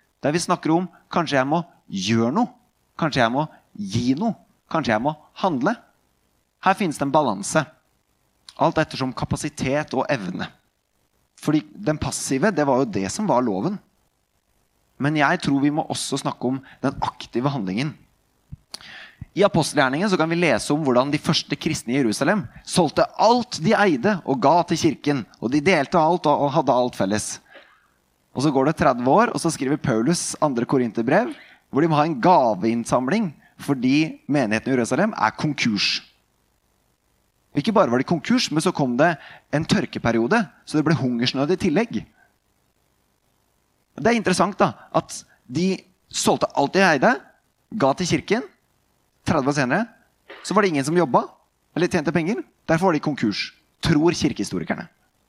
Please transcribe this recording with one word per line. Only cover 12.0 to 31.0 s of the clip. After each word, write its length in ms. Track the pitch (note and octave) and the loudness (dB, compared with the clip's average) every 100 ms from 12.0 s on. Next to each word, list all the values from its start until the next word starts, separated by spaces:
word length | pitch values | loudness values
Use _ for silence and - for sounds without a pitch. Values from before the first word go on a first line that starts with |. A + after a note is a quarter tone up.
| C3 - - C3+ G3 | -4 -6 -4 0 0
det 140 | F3 C#3+ | 2 2
var 160 | B2+ | 2
jo 80 | C3 G2 | 2 -2
det 80 | F#2+ | -4
som 160 | - G#3+ | -4 0
var 160 | B2 | 2
loven. 380 | B2 F#2 C#3 G3+ - _ _ _ _ _ _ _ _ _ _ _ | 2 -2 -4 -6 -12 _ _ _ _ _ _ _ _ _ _ _
Men 160 | C#3 D3+ | -4 2
jeg 220 | C#3+ F3 | 2 2
tror 160 | - C#3 | 0 2
vi 160 | C#3+ | 2
må 80 | D3+ - | 0 -4
også 300 | - - C3+ | -6 -4 -4
snakke 240 | C#3+ - B2 | -4 -4 -4
om 160 | C3 - - | -4 -8 -6
den 140 | C3 - | -6 -4
aktive 480 | - - - A2+ C3+ | -6 -6 -6 -2 -2
handlingen. 460 | C#3 F#2 G2 D3 - _ _ _ _ _ - _ - - - - _ - | -2 -4 -4 -4 -8 _ _ _ _ _ -20 _ -20 -20 -20 -20 _ -12
I 80 | - | 2
Apostelgjerningen 680 | G3 E3+ C#3+ C#3+ C3 C#3 G#3 | 2 4 0 2 2 0 0
så 60 | F3+ | 0
kan 100 | D#3+ | 0
vi 80 | E3+ | 2
lese 320 | F3 G#2+ - | 2 2 0
om 140 | D3 | 0
hvordan 260 | D3 A#2+ C#3 | 2 2 2
de 80 | D3 | -2
første 380 | - D#3 - D3 | 0 -2 -2 -6
kristne 380 | E3 D3 - C3 | -4 -6 -2 0
i 20 | |
Jerusalem 460 | A#2+ G#2 C#3+ G#3 A#2+ - - | 0 0 0 0 -4 -14 -4
solgte 400 | - D#3 - D#3 - | 0 0 0 -2 2
alt 400 | G#3 B3 A3+ - | 2 2 0 -4
de 80 | D#3 | 0
eide 460 | G3+ G3+ C#3 F3+ F#3+ | 4 4 2 0 -2
og 160 | - C3 | -2 2
ga 160 | C#3 E3+ D#3+ | 4 4 2
til 100 | D#3+ | 0
kirken, 460 | E3 A#2 D3 C#3+ F#2+ _ | 0 0 -2 -2 -4 _
og 100 | A2+ | -2
de 120 | D3 | 0
delte 340 | D3 F3 C3+ F3+ | 2 2 2 2
alt 300 | D#3 F3 D3+ | 2 2 2
og, 140 | C3+ C#3 | 2 2
og 60 | |
hadde 220 | D3 C3+ B2+ | 0 2 2
alt 220 | B2 - | 0 -2
felles. 280 | G2 G#2 - - _ - _ _ _ _ _ _ _ | -2 -2 -4 -12 _ -20 _ _ _ _ _ _ _
Og 120 | - | -2
så 80 | C#3+ | 0
går 160 | C3 C3+ | 2 0
det 100 | D#3+ | 2
tredve 280 | D3+ B2 B2 | 0 2 4
år, 240 | E3 A#3 | 4 4
og 80 | - | 0
så 100 | E3+ | -4
skriver 280 | - C3 D3 | -2 -2 -2
Paulus 560 | - A2 B2 F3 - - | 0 0 0 0 -4 -4
andre 240 | D3+ A#2 A2+ | -2 0 0
Korinterbrev, 640 | C#3 A#2+ G#2 | 2 0 -2